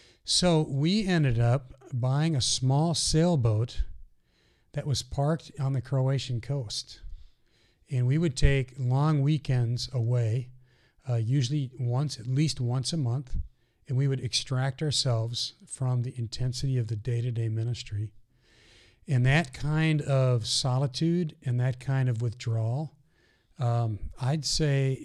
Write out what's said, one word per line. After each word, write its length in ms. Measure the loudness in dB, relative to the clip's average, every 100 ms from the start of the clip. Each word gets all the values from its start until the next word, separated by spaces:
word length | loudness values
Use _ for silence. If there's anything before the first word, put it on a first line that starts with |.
| -20 _
So 440 | -4 2 4 4 2
we 380 | 0 2 2 2
ended 340 | 2 4 4
up 320 | 4 2 0 -14 -8
buying 420 | -2 0 2 2 0
a 60 |
small 520 | 0 0 2 4 2
sailboat 920 | 0 2 4 4 4 4 2 0 -2 -2 -4 -16 _ _ _ _ _ _
that 140 | -8 -2
was 160 | -2
parked 480 | -2 -2 0 0 -4 -4
on 140 | -2
the 80 | -2
Croatian 600 | 0 0 2 0 -2 -4
coast. 580 | -4 -4 -4 -8 -10 -14 -14 -14 -16 -20 _ _ _ _ _
And 160 | -2
we 140 | 2 2
would 180 | 0 4
take 360 | 6 6 0 -4
long 460 | 0 2 2 2
weekends 640 | 2 0 0 0 0 -2 -4
away, 560 | -2 0 0 0 -2 -4 -12 -20 _ _ _ -4
uh, 60 |
usually 560 | -2 0 0 0 -2 -4 -4
once, 400 | -2 0 -2 -4
at 80 | -2
least 340 | 0 0 0
once 320 | -2 -2 -2
a 40 | -2
month, 400 | -2 -2 -2 -4 -4 -10 _ _ -4
and 100 | 0
we 120 | 0
would 100 | 0
extract 640 | -2 -4 -2 -2 -2 -2
ourselves 720 | -2 0 0 0 0 -4 -8 -10 -18
from 340 | -6 -2 0
the 100 | -2 -4
intensity 600 | -6 -4 -4 -2 -2 0
of 100 | -2
the 80 | -4
day-to-day 520 | -2 -2 -2 -2 -2
ministry. 640 | -2 -2 -4 -6 -6 -6 -10 -20 _ _ _ -20 -20 -20 _ -2
And 180 | 2
that 300 | 4 4 2
kind 480 | -4 -2 2 2 2
of 460 | 2 2 4 2 0
solitude 880 | -2 0 0 0 0 0 0 -2 -4
and 160 | -4 0
that 180 | 0 -2
kind 300 | -2 0 0
of 140 | 0
withdrawal, 760 | -2 -4 -4 -2 0 -2 -6 -10 _ _ _ _ _ -4
um, 400 | 0 0 0 -2 -6 -4
I'd 240 | -2 -2
say 540 | -2 0 2 2 2 0